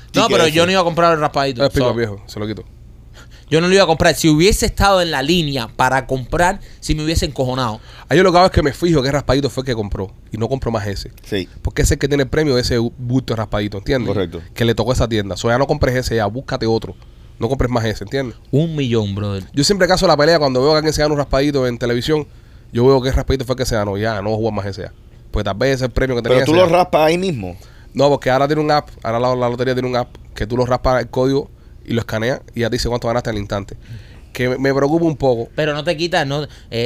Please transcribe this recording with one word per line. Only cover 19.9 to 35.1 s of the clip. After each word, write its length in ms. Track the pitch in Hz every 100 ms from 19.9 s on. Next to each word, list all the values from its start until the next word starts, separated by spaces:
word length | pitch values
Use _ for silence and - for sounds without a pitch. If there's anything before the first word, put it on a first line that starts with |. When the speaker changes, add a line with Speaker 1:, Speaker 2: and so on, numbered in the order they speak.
| 180 185
Speaker 3:
la 100 | 147
pelea 220 | 147 170
cuando 200 | 143 127
veo 80 | 143
que 60 | 156
alguien 160 | 156
se 80 | 151
gana 100 | 151
un 60 | 147
raspadito 480 | 135 135 147 143 127
en 100 | 120
televisión. 500 | 123 120 139 156 143 - - - -
Yo 140 | 117 127
veo 160 | 135
qué 100 | 131
raspadito 320 | 127 131 131
fue 100 | 123 127
que 100 | 123
se 80 |
ganó. 240 | 113 101 98
Ya, 240 | 110 104
no 80 | 101
voy 20 |
a 40 | 110
jugar 160 | 110
más 100 | 101
ese 200 | 101 95
ya. 80 | 87 - - - -
Pues 120 | 107
tal 100 | 101
vez 140 | 98 131
ese 100 | 131
es 40 | 127
el 20 |
premio 260 | - 131 120
que 60 |
tenía 140 | 117 127
Speaker 1:
Pero 80 | 139
tú 60 |
Speaker 3:
ese 100 | 170
Speaker 1:
lo 40 | 180
Speaker 3:
ya. 60 | 175
Speaker 1:
raspas 300 | 175 156 156
ahí 100 | 175
mismo. 360 | 190 127 92 87 - - -
Speaker 3:
No, 160 | - 139
porque 220 | 139 131
ahora 160 | 127 139
tiene 160 | 151
un 80 | 151
app. 180 | 147 - -
Ahora 180 | 113 117
la, 140 | 123
la 160 | 127 123
lotería 240 | 120 127
tiene 120 | 127 127
un 100 | 120
app 120 | 123 - -
que 120 | - 104
tú 100 | 123
lo 80 |
raspas 380 | 123 123 135 127
el 60 | 120
código 400 | 127 131 135 - - - - -
y 60 |
lo 80 | 113
escanea 420 | - 113 113 143 -
y 60 | 117
ya 100 | 113
te 60 | 120
dice 120 | 117
cuánto 180 | 120 120
ganaste 220 | 120 120
al 80 | 107
instante. 380 | 101 101 98 - - - - - -
Que 180 | - 123
me, 80 | 127
me 160 | 135
preocupa 320 | 135 139 165
un 100 | 165